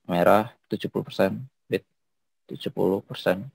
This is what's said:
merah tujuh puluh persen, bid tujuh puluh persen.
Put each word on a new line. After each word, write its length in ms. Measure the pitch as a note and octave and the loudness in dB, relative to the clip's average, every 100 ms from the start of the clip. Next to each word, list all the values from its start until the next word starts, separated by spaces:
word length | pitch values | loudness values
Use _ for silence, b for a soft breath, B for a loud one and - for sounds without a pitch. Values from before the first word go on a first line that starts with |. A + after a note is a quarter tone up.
merah 480 | - F2+ F2+ G2+ A#2+ _ - | -4 2 6 6 2 _ -8
tujuh 240 | G#2+ - | -6 -4
puluh 160 | G2+ - | -6 -6
persen, 400 | - G2 A2 C3 _ | 0 0 0 -12 _
bid 160 | - F#2+ _ _ _ _ _ _ - | -6 -6 _ _ _ _ _ _ -16
tujuh 160 | C#3 - | -10 -8
puluh 320 | - F#2 G2+ | -2 0 0
persen. 480 | - - F#2 F#2 C3 | -6 -4 -2 -2 -6